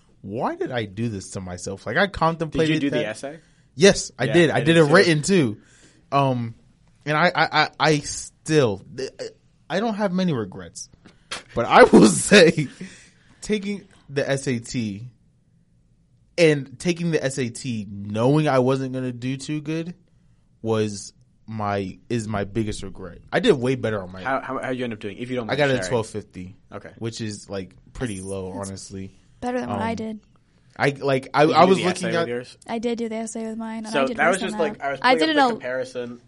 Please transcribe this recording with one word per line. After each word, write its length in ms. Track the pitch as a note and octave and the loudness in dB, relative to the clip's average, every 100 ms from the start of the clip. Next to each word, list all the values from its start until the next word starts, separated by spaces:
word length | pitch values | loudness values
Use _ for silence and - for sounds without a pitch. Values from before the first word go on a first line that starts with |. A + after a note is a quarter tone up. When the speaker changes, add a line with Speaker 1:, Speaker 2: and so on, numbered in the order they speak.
| _ _ | _ _
Speaker 1:
Why 340 | G2 A2 G#3+ F4 | -10 -4 -4 -4
did 160 | F4 | -4
I 140 | B2 G2+ | -4 -6
do 240 | G2 A#2 | -6 -6
this 220 | G2 - | -6 -10
to 100 | G2+ | -12
myself? 420 | F#2 F2+ F#2 G2 G2+ | -10 -10 -10 -8 -4
Like, 120 | C#3 | -2
I 80 | G3 | -2
contemplated 600 | - E3 D#3+ D#3 D3 D#3+ D#3 | 0 -2 0 -4 0 0 0
Speaker 2:
Did 20 | |
you 40 | C#3+ | 0
do 80 | A#2+ | -2
Speaker 1:
that. 20 | |
Speaker 2:
the 40 | G#2+ | -4
essay? 320 | A2 C3+ E3 _ _ _ | -6 -12 -14 _ _ _
Speaker 1:
Yes, 360 | - G3 - - - | 4 6 6 -2 -4
I 60 | |
Speaker 2:
Yeah, 80 | B2 | 2
Speaker 1:
did. 180 | E3+ D3+ | 6 6
I 40 | |
Speaker 2:
I 40 | A#2 | 4
Speaker 1:
did 40 | C#3+ | 4
Speaker 2:
did 40 | E3 | 6
Speaker 1:
it 80 | D3 | 8
Speaker 2:
too. 80 | |
Speaker 1:
written 260 | F3 F3 D3+ | 6 6 2
too. 360 | D3+ G3 B2 - _ _ _ _ _ | 2 2 2 -2 _ _ _ _ _
Um, 440 | C#3 C3+ B2 A#2 A2+ _ _ _ _ | 0 2 0 -6 -10 _ _ _ _
and 100 | D3 | -4
I, 160 | D3+ F3 | 2 2
I, 280 | - D#3+ D3+ | 2 2 2
I, 60 | D3 - | 0 2
I 200 | D3+ D3+ | 2 2
still, 840 | - - - - - D#3 A#2+ G2 - B2+ C3 - B2+ - _ _ - | -2 -10 -12 -14 0 4 4 0 -8 -10 -10 -10 -14 -14 _ _ -6
I 120 | F3+ | -4
don't 160 | A#3 G3+ | -2 -2
have 180 | G3+ | -2
many 180 | F3+ F#3 | 0 0
regrets, 560 | C3 G2 F#2+ F2 - - _ - _ _ - - | -2 -4 -10 -16 -16 -20 _ -20 _ _ -16 -8
but 120 | A#2+ A#2 | -4 4
I 160 | G3 | 8
will 240 | A4+ - G#3+ | 10 10 8
<laughs> 20 | |
say 600 | D3 - G3+ E3 D#3+ C#3+ - F#3+ - - _ _ _ | 6 6 8 8 6 -4 -8 -18 -18 -20 _ _ _
taking 440 | - G#3+ G3 G3 - _ - | -4 -4 -4 -8 -12 _ -8
the 180 | C#3 C3+ | -4 -2
S 200 | C3+ C#3+ | -2 -2
A 100 | A#2 | -4
T 500 | A2+ C3 A2 G2+ B2 - _ _ _ _ _ _ _ _ _ _ _ - | -4 -6 -6 -6 -12 -18 _ _ _ _ _ _ _ _ _ _ _ 4
and 420 | D#3+ C#3+ B2+ A#2+ | 4 4 -2 -6
taking 320 | F3+ E3 E3+ | -4 -2 -2
the 120 | D#3 | 0
S 160 | C3+ C#3 | -2 -2
A 100 | A#2+ | -6
T 360 | - C3+ A2+ G2 | -6 -8 -8 -8
knowing 580 | G2+ G2+ G#2+ B2 D3+ D3+ | -10 -6 0 2 4 4
I 100 | C3 | 2
wasn't 340 | B2+ C3+ C3 | 2 0 -4
gonna 200 | C3 B2+ | -6 -6
do 240 | B2 B2+ C3+ | -6 -6 -6
too 240 | D3 D3+ | -6 -8
good 340 | D3 D#3+ E3 - _ _ _ _ _ _ | -6 -6 -8 -14 _ _ _ _ _ _
was 500 | A2 A2 G#2+ G2+ - - _ _ - | -2 0 -2 -4 -14 -20 _ _ -14
my, 520 | A2 G#2 G2+ F#2+ - _ | -6 -2 -2 -4 -10 _
is 180 | A#2+ G#2+ | -4 -2
my 180 | G#2 | -4
biggest 380 | G2 A2+ G#2+ - | -2 -2 -4 -6
regret. 360 | F#2+ - F2+ - - | -10 -12 -16 -16 -4
I 100 | - | 2
did 120 | G#3+ | 4
way 220 | C#3+ B2 | 4 2
better 280 | B2+ A2+ G#2+ | -2 -2 -4
on 80 | F2+ | -6
my 120 | F#2 | -8
Speaker 2:
How, 180 | B2+ C3+ | -4 -4
how, 180 | - C3 | -4 -8
how'd 140 | A#2+ B2+ | -6 -6
you 60 | |
end 100 | B2 | -6
up 60 | G#2 | -8
doing, 180 | G#2 G2 | -10 -10
if 100 | B2 | -6
you 80 | B2 | -6
don't 80 | |
Speaker 1:
I 40 | A2 | -4
Speaker 2:
mind 100 | D3 | 0
Speaker 1:
got 120 | C#3+ | 2
a 40 | |
Speaker 2:
sharing? 140 | C3 F#2 | 0 0
Speaker 1:
twelve 160 | A#2+ G#2+ | -2 -2
fifty, 500 | G#2+ - F#2+ F#2 - _ | -8 -12 -14 -14 -16 _
Speaker 3:
Okay. 200 | G#2 - - | -16 -16 -10
Speaker 1:
which 220 | A2+ A2+ | -10 -6
is, 300 | G#2+ G2+ - | -8 -8 -10
like, 260 | G2 F#2 - - | -10 -10 -16 -20
pretty 220 | - B2+ G2 | -8 -8 -8
Speaker 3:
That's, 100 | F#2+ | -8
Speaker 1:
low, 280 | G2 F#2 | -8 -8
Speaker 3:
that's 140 | G2 G2 | -10 -10
Speaker 1:
honestly. 420 | G2 - G2 G2 - _ _ | -12 -12 -12 -14 -16 _ _
Speaker 3:
better 180 | B3 B3 | -6 -6
than 80 | A#3+ | -4
what 120 | G3+ | -4
I 100 | A3+ | -4
Speaker 1:
Um, 60 | A3 | -6
Speaker 3:
did. 240 | A3 A3 - _ _ _ _ - | -8 -12 -18 _ _ _ _ -2
Speaker 1:
I, 120 | C#3+ C3+ | -2 0
like, 300 | C#3 C3 - | 0 -2 0
I, 100 | C#3 | 2
Speaker 2:
Did 60 | D#3 | 4
you 60 | D#3 | 6
Speaker 1:
I 60 | |
Speaker 2:
do 40 | F#3 | 6
Speaker 1:
was 100 | F#3+ | 6
Speaker 2:
the 60 | |
Speaker 1:
looking 220 | F3+ - E3 | 2 -2 -2
Speaker 2:
essay 80 | E3+ | -2
Speaker 1:
at 40 | |
Speaker 2:
with 80 | E3 | -2
yours? 300 | - B2 - - | -6 -8 -16 -10
Speaker 3:
I 120 | A3+ | -6
did 200 | A#3+ A#3 | -4 -4
do 100 | A3+ | -6
the 40 | A3 | -8
essay 300 | A3+ A#3 A3 | -8 -10 -10
with 120 | A3+ | -10
mine, 260 | A3+ A3 | -10 -10
and 40 | A3 | -4
Speaker 2:
So 100 | C#3+ | -2
Speaker 3:
I 40 | C3+ | 0
did 100 | C3+ | 2
Speaker 2:
that 120 | D#3+ | 2
was 80 | F#3 | 2
Speaker 3:
worse 40 | |
Speaker 2:
just 120 | F#3 | -2
Speaker 3:
than 80 | - | -2
Speaker 2:
like, 180 | D3+ - | -2 -2
Speaker 3:
that. 60 | |
Speaker 2:
I 60 | C#3 | -6
was 80 | C3+ | 0
Speaker 3:
I 120 | B3 | 2
did 60 | B3+ | 4
Speaker 2:
pulling 80 | D#4+ | 4
up 20 | |
Speaker 3:
an 60 | D4 | 4
Speaker 2:
the 60 | |
Speaker 3:
el- 80 | C4 | 2
Speaker 2:
comparison. 720 | A3 B2+ C3 B2 B2+ A#2+ A#2+ | 2 -4 -6 -6 -8 -10 -12